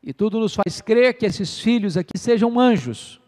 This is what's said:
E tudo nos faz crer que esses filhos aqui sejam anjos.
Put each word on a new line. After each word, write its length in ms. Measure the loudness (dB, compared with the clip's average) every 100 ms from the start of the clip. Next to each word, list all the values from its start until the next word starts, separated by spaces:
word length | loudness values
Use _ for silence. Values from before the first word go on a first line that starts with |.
E 100 | -14
tudo 260 | -2 -2 0
nos 160 | -2
faz 280 | -2 -4 -6
crer 320 | 0 4 4
que 100 | 2
esses 340 | -4 -4 -8 -4
filhos 380 | 0 0 0 -4
aqui 220 | -4 -6
sejam 420 | 0 2 2 4
anjos. 580 | 4 4 -2 -10 -14 -20